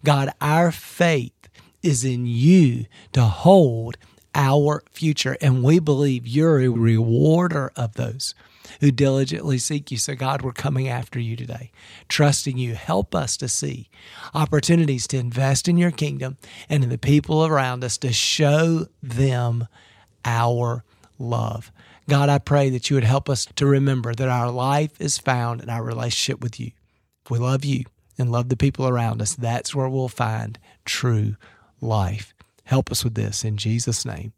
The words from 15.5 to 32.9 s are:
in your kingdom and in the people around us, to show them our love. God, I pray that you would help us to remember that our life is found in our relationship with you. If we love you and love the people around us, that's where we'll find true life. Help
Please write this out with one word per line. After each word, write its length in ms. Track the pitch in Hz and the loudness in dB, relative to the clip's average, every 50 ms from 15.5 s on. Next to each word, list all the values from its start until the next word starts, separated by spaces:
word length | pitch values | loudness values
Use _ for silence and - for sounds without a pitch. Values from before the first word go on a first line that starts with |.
| 139 127 - | 2 2 2
in 100 | 180 175 | 2 2
your 140 | 175 175 175 | 4 2 2
kingdom 460 | 165 - 147 147 139 135 131 131 135 _ - - - - - _ | 0 -2 -4 -4 -4 -6 -8 -10 -10 _ -18 -20 -20 -20 -6 _
and 140 | 156 147 131 | 0 0 2
in 80 | 120 | 0
the 80 | 123 123 | -2 -2
people 460 | - 139 143 147 143 - 156 156 160 | 2 4 4 4 4 2 0 2 2
around 380 | 160 156 143 131 127 123 123 127 | 2 2 2 0 0 -4 -4 -6
us, 140 | 120 - | -6 -6
to 160 | - - 131 117 | -4 -4 -2 -2
show 720 | - - - - - 151 143 147 156 165 165 165 160 156 - _ _ | 0 0 -2 0 2 4 4 4 4 4 2 2 0 -2 -6 _ _
them 680 | - 131 117 120 135 135 127 123 120 120 117 120 117 - _ - - _ _ _ _ _ _ _ _ | -12 -8 -2 0 0 0 2 0 -2 -2 -2 -4 -4 -8 _ -20 -20 _ _ _ _ _ _ _ _
our 580 | 120 117 117 117 120 120 120 120 117 117 120 - _ _ _ _ _ _ _ | -2 0 0 2 0 0 0 -2 -2 -4 -6 -8 _ _ _ _ _ _ _
love. 520 | 131 117 120 117 113 110 110 113 - - _ _ - - - _ _ - | -6 -4 -4 -4 -4 -4 -6 -10 -12 -16 _ _ -20 -20 -20 _ _ 0
God, 200 | 139 139 143 143 | 2 2 4 4
I 100 | 143 139 | 2 2
pray 300 | - - 147 143 139 135 | 2 2 2 2 2 2
that 200 | 127 123 - - | 0 -2 -2 0
you 60 | 147 | 0
would 80 | 135 117 | 2 4
help 260 | 110 131 139 - - | 4 2 2 0 -2
us 160 | 139 117 - - - | -4 -4 -4 -8 -4
to 100 | - 147 | 0 2
remember 480 | 139 139 135 139 139 135 127 117 120 117 | 4 4 4 4 2 0 0 -2 -6 -4
that 140 | 113 135 | -2 -2
our 240 | 131 123 123 120 120 | 0 0 0 -2 -2
life 480 | 123 123 127 131 139 147 156 151 _ _ | -2 -2 -2 0 0 0 0 -2 _ _
is 180 | - 147 - | -6 -4 -4
found 440 | - - 139 127 123 120 120 120 113 | -2 0 0 0 0 0 -4 -6 -8
in 80 | 110 110 | -8 -8
our 140 | 117 117 113 | -6 -6 -6
relationship 580 | 117 117 117 120 120 117 - - - 131 - | -6 -6 -6 -4 -4 -4 -4 -4 -4 -4 -6
with 180 | - 120 113 - | -6 -8 -8 -8
you. 120 | 120 117 - _ _ _ _ _ _ _ _ _ _ | -12 -12 -14 _ _ _ _ _ _ _ _ _ _
If 80 | - | -6
we 60 | 123 117 | -4 -4
love 240 | 120 127 131 135 139 | -2 0 -2 -2 -2
you 220 | 143 135 127 123 - _ _ _ _ _ | -2 -4 -4 -4 -10 _ _ _ _ _
and 140 | - 127 120 | -4 -4 -2
love 180 | 117 120 123 127 | 0 -2 0 -2
the 80 | 131 | -2
people 300 | 113 - 143 - - 135 | 0 0 0 0 0 -2
around 340 | 127 123 120 117 113 113 113 | 0 0 0 0 -2 -2 -4
us, 140 | 110 107 - | -4 -6 -6
that's 380 | - 117 113 117 120 - - - | -4 -4 -4 -4 -4 -6 -6 -4
where 140 | 139 131 | -4 -4
we'll 220 | 131 131 131 131 123 | -2 -2 -4 -4 -6
find 480 | - - 123 110 110 110 110 107 110 - _ _ _ _ _ | -4 -4 -4 -2 -2 -4 -6 -8 -12 -16 _ _ _ _ _
true 520 | - - - - 123 117 107 104 107 107 - - - _ _ _ _ _ _ | -8 -6 -2 0 0 2 2 0 -2 -4 -8 -14 -20 _ _ _ _ _ _
life. 540 | - 113 110 107 95 92 101 104 104 - _ _ - _ _ _ _ | -4 -2 0 0 0 0 -4 -8 -10 -14 _ _ -20 _ _ _ _
Help 280 | - 131 135 - - | -2 0 0 0 0